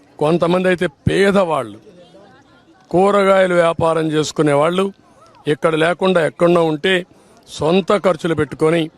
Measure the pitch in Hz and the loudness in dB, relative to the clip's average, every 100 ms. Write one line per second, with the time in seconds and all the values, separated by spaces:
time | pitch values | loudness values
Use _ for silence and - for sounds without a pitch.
0 | _ - 147 170 170 180 185 180 175 - | _ -4 -2 0 0 0 0 -2 -4 -4
1 | - 160 202 196 175 147 113 107 - - | -2 0 2 2 0 -2 -6 -12 -20 -20
2 | - - - - _ _ _ _ - 170 | -20 -20 -20 -20 _ _ _ _ -4 0
3 | 196 202 190 190 180 175 165 165 165 160 | 2 2 2 4 2 2 0 0 -2 -2
4 | 160 151 147 - 151 143 160 180 196 - | -2 -2 -4 -2 0 2 0 0 -4 -8
5 | _ _ - - 147 151 165 156 165 175 | _ _ -20 -12 -6 -2 0 0 0 0
6 | 185 180 147 - 170 175 165 151 185 180 | 0 0 -2 0 2 2 0 -2 -2 -2
7 | 185 _ _ - - - 151 190 185 202 | -4 _ _ -20 -18 -6 -2 0 0 0
8 | 190 170 170 156 147 135 156 170 160 | 0 -2 -4 -4 -4 -2 0 0 -4